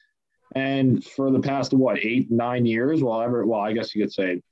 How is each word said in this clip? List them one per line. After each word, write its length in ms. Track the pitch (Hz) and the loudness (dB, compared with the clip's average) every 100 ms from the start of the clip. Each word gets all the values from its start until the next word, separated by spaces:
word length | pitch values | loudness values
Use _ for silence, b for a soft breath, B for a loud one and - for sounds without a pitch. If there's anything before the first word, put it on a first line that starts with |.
| _ _ _ _ _ | _ _ _ _ _
And 480 | 135 135 135 131 131 | -4 -2 2 2 2
for 280 | - - 135 | -2 -4 0
the 100 | 131 | 2
past, 320 | 139 139 131 | 0 -2 0
what, 260 | 135 127 98 | 2 2 2
eight, 260 | 107 123 - | 0 0 0
nine 360 | 117 120 123 120 | 0 0 0 0
years, 360 | 113 131 156 | 2 0 0
well, 200 | 131 110 | 0 0
ever, 240 | 120 123 104 | -2 0 0
well, 140 | 110 | 0
I 120 | 104 | 0
guess 220 | 110 - | -2 -4
you 80 | 104 | -4
could 100 | 101 | -4
say 300 | - 92 90 - | -2 -2 -4 -8